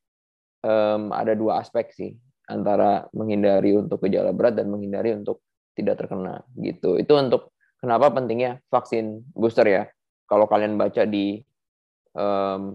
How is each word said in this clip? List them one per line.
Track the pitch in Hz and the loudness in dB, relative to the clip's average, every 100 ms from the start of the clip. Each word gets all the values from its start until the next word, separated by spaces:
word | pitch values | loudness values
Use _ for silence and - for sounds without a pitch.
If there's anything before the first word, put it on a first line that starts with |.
| _ _ _ _ _ _ | _ _ _ _ _ _
em, | 110 110 107 107 104 | 0 2 2 0 -4
ada | 117 110 | -2 -2
dua | 107 110 101 | 0 0 -2
aspek | 113 117 - | -2 -4 -4
sih, | - 98 113 _ _ - | -8 -12 -14 _ _ -10
antara | 107 104 101 101 101 - | -4 0 2 4 2 -2
menghindari | 107 110 104 101 98 101 | -6 -2 2 4 4 4
untuk | 104 - 98 98 | 2 0 -2 0
gejala | 92 95 | 0 0
berat | 92 120 | 0 0
dan | 107 101 | 0 -4
menghindari | 104 101 98 113 | -6 -6 -4 -4
untuk | 107 104 - _ _ _ | -4 -6 -10 _ _ _
tidak | - 101 - - | -6 -4 -4 -6
terkena | 95 92 - - | -8 -8 -10 -16
gitu. | - - - - 87 | -10 -8 -4 0 0
Itu | 120 147 | 4 2
untuk | 131 120 - _ _ _ | 4 0 -2 _ _ _
kenapa | 123 117 143 | -2 2 4
pentingnya | 131 123 117 123 127 _ | 2 -2 -2 -2 -6 _
vaksin | 123 - 113 110 110 131 | -2 -2 -4 -4 -8 -14
booster | - 113 123 107 | -2 0 4 4
ya. | 95 107 _ _ _ - | 4 0 _ _ _ 0
Kalau | 104 107 | 2 4
kalian | 104 107 104 | 2 2 0
baca | 101 117 | 0 0
di, | 104 104 101 107 - _ _ _ _ _ _ | 0 0 -2 -6 -12 _ _ _ _ _ _
em, | - 101 98 98 95 98 | -6 -2 -2 -2 -4 -8